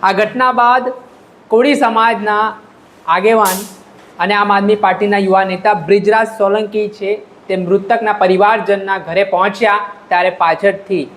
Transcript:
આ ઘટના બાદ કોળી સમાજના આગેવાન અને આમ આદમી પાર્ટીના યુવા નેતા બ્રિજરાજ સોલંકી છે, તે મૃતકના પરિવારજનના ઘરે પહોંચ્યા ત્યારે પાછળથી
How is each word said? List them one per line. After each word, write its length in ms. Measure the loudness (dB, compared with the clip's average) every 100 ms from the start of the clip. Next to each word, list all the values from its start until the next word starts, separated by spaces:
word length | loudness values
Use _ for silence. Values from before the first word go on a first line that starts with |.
આ 100 | 0
ઘટના 400 | 0 0 0 0
બાદ 400 | 2 2 2 0 -10 -16 -20 -20 -20 _
કોળી 260 | 2 2
સમાજના 800 | 2 0 2 0 0 -2 0 -2 -4 -20 -20 -20 _ -2
આગેવાન 500 | 0 2 2 2 0 -8 -18 -20 -20 -20 -6
અને 160 | -2
આમ 220 | 0 2 2
આદમી 200 | 2 2
પાર્ટીના 420 | 0 0 0 0
યુવા 260 | 2 2
નેતા 300 | 0 -2 -2
બ્રિજરાજ 540 | -2 2 2 2 0 0 -2
સોલંકી 500 | 0 0 -2 -4 -6
છે, 340 | -6 -6 -6 -8 -20 -8
તે 80 | -6
મૃતકના 560 | -2 -2 0 -2 -2
પરિવારજનના 840 | 0 2 4 2 2 0 -4 -2 -6
ઘરે 260 | -4 -2
પહોંચ્યા 540 | 0 0 -2 0 0 0 -2 -14 -4
ત્યારે 220 | 0 0
પાછળથી 760 | 0 -2 0 0 -2 -4 -6 -6